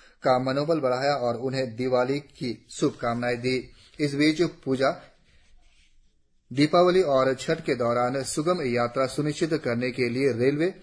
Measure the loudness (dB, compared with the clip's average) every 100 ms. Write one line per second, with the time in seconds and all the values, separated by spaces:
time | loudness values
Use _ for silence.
0 | -20 _ 2 2 2 -2 0 0 0 0
1 | 0 0 0 -2 -4 -4 -4 -4 0 2
2 | 2 -2 -6 -10 -8 -8 -12 -4 -2 -2
3 | -4 -2 -2 -2 -2 -2 -4 -16 -18 -6
4 | -2 2 2 2 -2 -2 -4 0 0 -2
5 | -8 _ _ _ _ -20 _ _ _ _
6 | _ _ _ _ -6 0 4 6 6 4
7 | 4 4 2 0 -2 -2 -2 -2 0 0
8 | 0 -2 -4 -2 0 0 0 0 0 0
9 | -2 -2 -4 -2 -2 -2 -2 -2 -2 -2
10 | -2 0 0 2 2 2 -2 -4